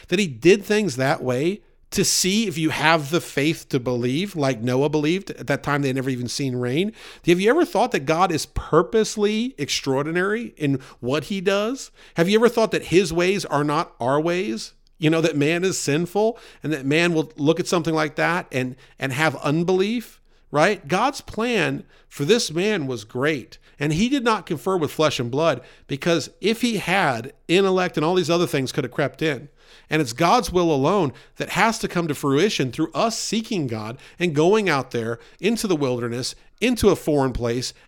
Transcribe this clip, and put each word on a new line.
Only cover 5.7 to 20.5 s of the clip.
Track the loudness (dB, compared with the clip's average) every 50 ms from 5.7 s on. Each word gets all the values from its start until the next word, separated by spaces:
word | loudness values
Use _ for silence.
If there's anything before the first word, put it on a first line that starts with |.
| -2 0
they | 0
had | -2 -2
never | -2 -2 -4
even | -4 -4 -4
seen | -6 -6 -4 -4 -4 -4
rain. | -4 -2 -2 -2 -2 -2 -2 -6 -10 -18 -20 -20 -6 0
Have | 0 2 4
you | 4 2
ever | 4 4 2
thought | 2 2 0 0 0 0
that | -4
God | -2 -2 0 2 2 2
is | 0 -2 -4
purposely | -6 _ -10 -4 2 2 2 2 4 0 0 0 0 -2 -2 0 0 0 0 -2 -4 -4
extraordinary | -6 -6 -4 -4 -4 -2 -2 -2 -2 -2 -2 -2 0 0 0 -2 -4 -6 -10 -8
in | -4 -2 0 0 -2 -4 -10 -16 -8
what | -4 -2 -2 -2 -2
he | -4 -6 -2
does? | 0 0 0 0 0 -2 -4 -6 -10 -16 _ -20 -20 -8 _
Have | 0 2
you | 4 4
ever | 6 4 4
thought | 4 4 0 2
that | 0 -4 -2
his | 2 4 4 4 4 0
ways | 0 2 2 0 0 -2
are | -2 0 0 0
not | 2 0 -2 -2 -4 -6 _
our | -2 0 2 2
ways? | 2 0 -2 -2 -2 -4 -6 -8 -10 -14 -18 _ _ _ _ _
You | 0 2
know, | 2 4
that | 2 2 2
man | 2 2 2 2 0 0
is | -2 -2 -2
sinful | -2 0 0 0 -2 -2 0 0 0 0 0 -4 -14 -20 -20 -10
and | -6 -6 -6
that | -4 -2
man | 0 2 2 2 2 2
will | 0 -2 -4 -6
look | -2 0 2 2
at | 2 0
something | 0 0 0 0 0 0
like | 0 -2 -2 -2
that | -2 0 0 0 -2 -4 -4
and, | -4 -4 -4 -4 -8 -12 -20 -20 -12 -8
and | -6 -6 -2
have | 0 0 0 0
unbelief, | -2 -2 0 0 0 0 0 0 0 0 -2 -2 -6 -8 -10 -20 _ _ _ _ _ _ _